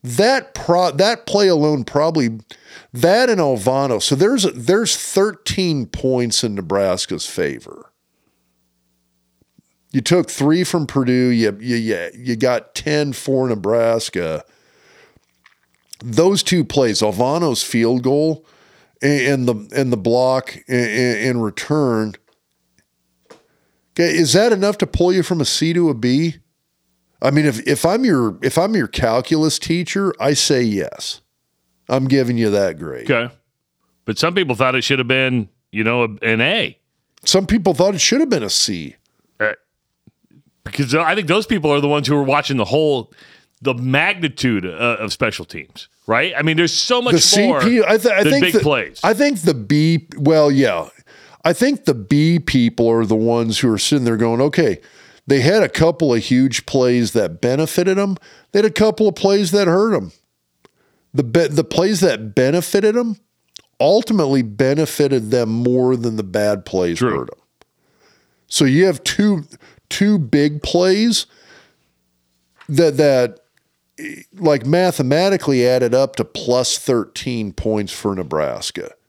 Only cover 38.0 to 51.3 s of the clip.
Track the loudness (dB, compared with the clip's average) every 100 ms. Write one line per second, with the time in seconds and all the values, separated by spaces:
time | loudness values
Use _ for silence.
38 | 0 0 0 -2 -2 -2 -2 -4 -10 -16
39 | _ _ _ _ -4 -4 _ _ _ _
40 | -20 _ _ _ _ _ -12 -6 -2 0
41 | 0 -2 0 -2 0 -2 0 0 0 0
42 | 0 0 2 0 0 -2 0 0 0 -2
43 | -4 _ -20 -20 _ _ -6 -4 0 0
44 | 0 -2 -6 -2 -2 0 -4 -4 -4 -4
45 | -6 -4 -4 -6 -14 -16 -18 -20 -20 _
46 | -2 0 0 -2 0 2 0 0 -2 -2
47 | 2 2 4 4 2 2 2 2 2 2
48 | 2 2 2 2 2 2 2 0 -4 -2
49 | 0 2 0 2 -2 -2 -2 0 2 0
50 | -4 -2 2 4 4 4 2 0 -6 _
51 | _ -20 -20